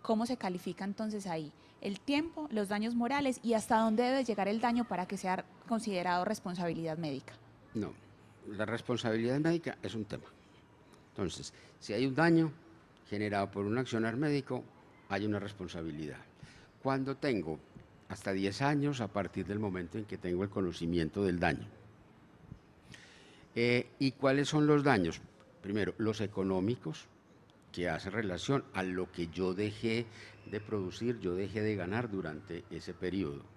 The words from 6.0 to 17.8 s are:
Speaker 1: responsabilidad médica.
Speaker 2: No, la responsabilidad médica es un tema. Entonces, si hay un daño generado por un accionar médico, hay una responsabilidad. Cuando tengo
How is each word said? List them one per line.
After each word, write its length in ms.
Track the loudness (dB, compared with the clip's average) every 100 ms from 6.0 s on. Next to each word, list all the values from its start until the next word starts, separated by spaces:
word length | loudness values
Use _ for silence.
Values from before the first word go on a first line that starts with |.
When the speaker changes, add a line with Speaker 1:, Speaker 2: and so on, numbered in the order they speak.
| 2 2 2
Speaker 1:
responsabilidad 720 | -2 -4 -2 -2 0 -2 -2
médica. 360 | -2 -4 -8 -20 -20 -20 -8 -4
Speaker 2:
No, 180 | -4 -8 -20 -20 -20 -18 -12
la 180 | -4 -2
responsabilidad 760 | -2 0 0 2 2 2 2
médica 380 | 2 2 -2 -6
es 100 | -6
un 120 | -6 -6
tema. 200 | -8 -12 -20 -20 -20 -20 -20 -20 -20 -16
Entonces, 420 | -4 -4 -4 -12 -16 -20 -16
si 140 | -4
hay 140 | 0 2
un 80 | 6
daño 360 | 8 8 6 -2 -20 -20 -20 -20 -6
generado 440 | -2 2 2 2
por 140 | 0 0
un 100 | 0
accionar 400 | 0 0 0 0
médico, 460 | 0 0 -2 -6 -8 -18 -20 -20 -4
hay 180 | -2 0
una 100 | -2
responsabilidad. 800 | -4 -8 -8 -6 -6 -6 -8 -10 -18 -20 -20 -20 -20 -6
Cuando 340 | -2 0 -2 -2
tengo 420 | 0 0 0 -6 -10 -20